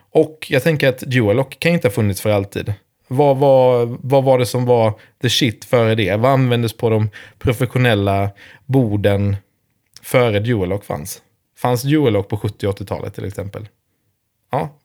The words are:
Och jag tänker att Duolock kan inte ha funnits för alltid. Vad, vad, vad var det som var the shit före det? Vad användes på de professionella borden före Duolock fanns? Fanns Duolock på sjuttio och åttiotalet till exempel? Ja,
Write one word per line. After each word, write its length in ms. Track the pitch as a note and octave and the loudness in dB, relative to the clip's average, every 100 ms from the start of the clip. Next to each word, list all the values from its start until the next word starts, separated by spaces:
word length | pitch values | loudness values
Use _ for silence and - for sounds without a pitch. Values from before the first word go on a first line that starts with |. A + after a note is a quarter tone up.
| _ | _
Och 360 | D#3 D#3 - - | 0 0 -4 -4
jag 140 | D3+ | -2
tänker 240 | E3 D3+ C3+ | 0 0 0
att 100 | B2+ | -2
Duolock 600 | - B2+ G#2 A2 C3+ - | -2 0 2 2 -2 -4
kan 120 | E3 | -2
inte 160 | E3+ G3 | 0 0
ha 60 | |
funnits 280 | - G#2 F#2 | 0 -2 -2
för 80 | G#2+ | 0
alltid. 440 | G#2 G2+ F#2+ F2+ G#2 _ _ _ | 0 -2 -6 -8 -10 _ _ _
Vad, 300 | B2+ C#3+ C3 | 0 2 4
vad, 600 | C#3+ C3+ B2+ B2 A#2+ B2 | 4 4 4 2 0 -4
vad 220 | B2+ C#3 | 0 2
var 160 | C3 C3 | 4 2
det 60 | A#2+ | 2
som 200 | B2 B2 | -2 2
var 280 | A#2+ A2 G#2+ - _ | 2 2 -2 -12 _
the 80 | B2+ | -2
shit 360 | - C3 G2+ - | 0 0 -2 -2
före 300 | B2+ A2+ A2 | 2 2 2
det? 200 | G2 G#2 | 0 0
Vad 160 | B2 | 2
användes 460 | C3+ B2+ A#2+ A#2 - | 2 2 0 -2 -2
på 120 | A#2 | 0
de 200 | A2 G#2+ - - _ | 0 0 -4 -20 _
professionella 880 | - A2+ B2+ B2+ B2 G#2+ G2 G2 G2+ - - - - | -4 -2 -2 0 2 2 2 0 -2 -6 -20 -20 -2
borden 720 | C3+ A#2 G#2 G2+ G2+ G2+ G2 - _ _ _ _ _ | 0 0 0 0 0 0 -4 -8 _ _ _ _ _
före 380 | - C3 A#2+ G#2 | -2 0 2 0
Duolock 440 | G#2+ A#2 F2+ G2 - | 0 0 0 -4 -6
fanns? 360 | G2+ E2+ - _ _ _ _ | -10 -8 -14 _ _ _ _
Fanns 240 | A#2+ B2 | -2 -2
Duolock 440 | C3+ D#3 C#3 G#2 F#2+ | -2 0 0 0 -2
på 80 | G#2+ | -6
sjuttio 300 | G#2+ - G2+ | -6 -4 -6
och 60 | |
åttiotalet 400 | G2 G2 - G#2 - | -6 -8 -8 -10 -10
till 100 | G2 | -12
exempel? 420 | G2 G2 G2+ G#2 _ _ _ _ _ _ _ _ | -10 -12 -12 -16 _ _ _ _ _ _ _ _
Ja, 260 | C3 D#3 - | -8 -8 -10